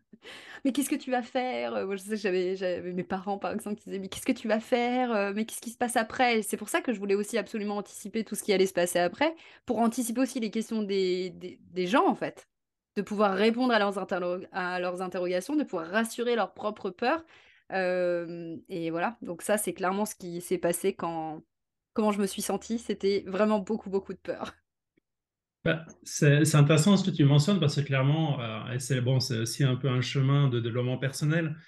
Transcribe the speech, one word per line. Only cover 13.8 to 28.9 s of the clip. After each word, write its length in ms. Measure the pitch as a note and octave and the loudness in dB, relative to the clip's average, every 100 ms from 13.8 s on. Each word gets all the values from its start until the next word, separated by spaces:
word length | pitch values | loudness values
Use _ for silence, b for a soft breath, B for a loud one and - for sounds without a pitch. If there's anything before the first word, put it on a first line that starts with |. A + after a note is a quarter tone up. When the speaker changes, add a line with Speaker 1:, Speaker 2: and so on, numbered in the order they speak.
| G3+ G3 | 2 -2
Speaker 1:
interlo-, 480 | F#3 F3+ F3+ F3+ - | -4 -2 -2 -4 -6
à 280 | F#3+ F3+ F3+ | -6 -4 -2
leurs 220 | F3+ F3+ | -4 -4
interrogations, 540 | F#3 F3+ F3+ F3+ F3+ D4+ | -6 -4 -2 -2 -2 -2
de 80 | |
pouvoir 240 | C4 F3 E3 | -2 -4 -2
rassurer 480 | G3+ A3+ - A#3+ A#3 | -2 -2 -2 -2 0
leurs 180 | F#3+ | -2
propres 340 | - G#3 G#3+ G3+ | -4 -8 -4 -8
peurs. 340 | F3+ A#3+ E4 E4 b b b - | -2 0 0 -4 b b b -6
Euh, 840 | F#3+ F#3 F3+ F3+ F3 E3+ E3+ E3+ E3 - | -2 0 2 2 0 -4 -8 -10 -12 -10
et 200 | F#3 E3 | -6 -4
voilà, 280 | E3 G3 A3+ | -2 -2 -4
donc 220 | G3 E3+ | -10 -8
ça, 160 | - G#3+ | -2 0
c'est 160 | G3 | 0
clairement 320 | F3 F#3 G3 G#3 | -2 -2 0 -2
ce 80 | |
qui 260 | - F3+ F3 | -6 -10 -8
s'est 180 | - F3+ | -4 -2
passé 360 | E3+ E3+ F#3+ | 0 0 -2
quand, 480 | - E3+ E3 D#3+ D#3 - _ _ _ _ | -2 -4 -6 -8 -10 -16 _ _ _ _
comment 200 | - G#3+ | 0 0
je 80 | G3+ | 2
me 60 | G3 | 0
suis 160 | - | -2
sentie. 360 | - G3 - A3+ | -4 -4 -2 -6
C'était 460 | - G3+ G3 G3+ - | -4 -2 0 0 -2
vraiment 320 | F#3 G#3+ G#3+ | 0 2 2
beaucoup, 320 | F#3 A3 - | 0 -6 -2
beaucoup 240 | F#3+ - | -4 -4
de 40 | - | -12
peur. 360 | - E3+ - - _ _ _ _ _ _ _ _ _ _ | -8 -8 -8 -14 _ _ _ _ _ _ _ _ _ _
Speaker 2:
Bah, 220 | E3 E3 - - | -2 -2 -4 -20
c'est, 420 | - - D3+ D3 | -10 4 6 8
c'est 140 | D#3 D#3 | 6 6
intéressant 380 | C#3+ D#3 G3+ F#3+ | 8 8 6 6
ce 120 | - | 4
que 60 | D#3 | 4
tu 80 | |
mentionnes 340 | C#3 C#3+ D3 G3+ | 6 6 6 4
parce 180 | D3 - | 2 0
que 40 | |
clairement, 580 | C#3+ C3+ C#3 D#3 D#3 C3 | 0 2 4 4 2 0
euh, 340 | A#2 A2 A#2 | -2 -6 -6
et 60 | B2 | -6
c'est, 220 | - | -2